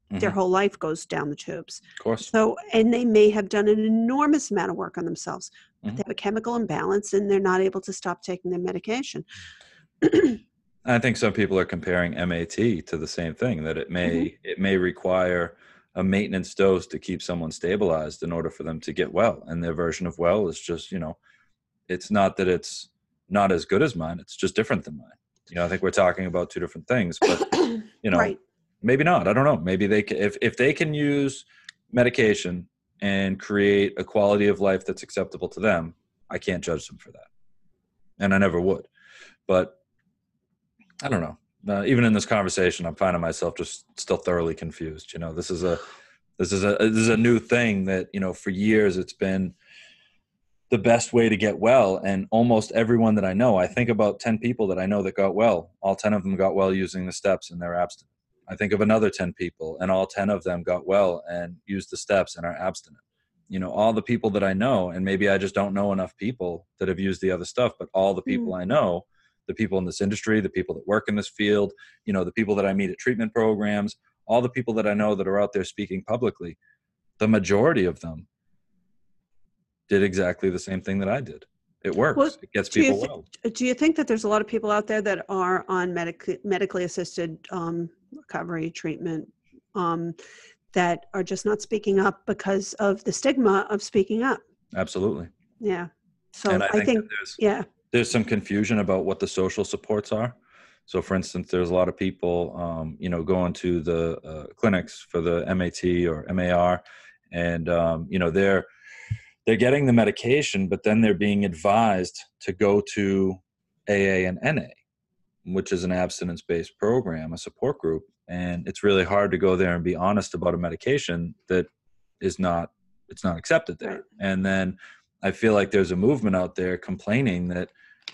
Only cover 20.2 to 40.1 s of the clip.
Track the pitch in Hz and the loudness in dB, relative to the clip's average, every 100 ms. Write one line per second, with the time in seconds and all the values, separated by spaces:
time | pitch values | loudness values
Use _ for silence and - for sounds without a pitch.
20.2 | 85 104 92 78 - 82 - 95 80 - | 2 2 0 -4 -8 -8 -6 -8 -8 -12
21.2 | _ _ _ _ _ _ - 90 - 104 | _ _ _ _ _ _ -10 -8 -2 2
22.2 | 95 - 92 87 - - - _ _ _ | 2 2 0 0 -2 -16 -18 _ _ _
23.2 | - 101 98 87 - 95 151 90 80 82 | -4 2 2 2 2 2 2 -2 -8 -8
24.2 | - - 92 - 113 151 - 71 - _ | -12 -4 -2 0 -2 -2 -6 -16 -18 _
25.2 | _ _ _ 87 87 92 92 101 92 87 | _ _ _ -4 -2 0 0 4 2 2
26.2 | 92 87 87 - 85 - - 123 90 80 | -2 -4 -4 -6 -8 -8 -2 0 0 0
27.2 | - - - - 277 226 - _ - - | 2 2 -2 0 0 -2 -10 _ 0 2
28.2 | - - _ _ _ _ 107 135 156 170 | 0 -4 _ _ _ _ 0 2 4 2
29.2 | 90 110 143 113 87 92 101 107 104 101 | 4 4 4 2 0 0 2 2 0 0
30.2 | 101 - 226 - 131 151 156 147 147 143 | -2 0 -2 2 0 2 -2 0 0 0
31.2 | 139 135 - _ - - _ 123 120 - | -2 -4 -18 _ -20 -20 _ 2 2 4
32.2 | 110 101 90 90 90 _ _ - 101 98 | 4 4 -2 -8 -10 _ _ -6 -2 0
33.2 | 98 95 - 101 101 101 98 - 98 107 | 0 -2 -2 4 6 6 4 -2 -2 2
34.2 | 101 104 104 92 98 95 - 92 - - | 4 4 4 2 2 0 -2 -10 -8 -6
35.2 | 92 85 87 - 107 87 82 - _ _ | -6 -6 -8 -2 0 0 -2 -12 _ _
36.2 | - 87 - 90 - 80 - - - - | -12 -8 -4 -4 -2 -4 -6 -20 -20 -20
37.2 | - _ _ _ _ _ _ _ _ - | -20 _ _ _ _ _ _ _ _ -4
38.2 | 98 98 98 85 92 - - _ _ - | 2 4 4 2 0 0 -4 _ _ -20
39.2 | - _ - 92 92 _ _ _ _ | -20 _ 0 2 2 _ _ _ _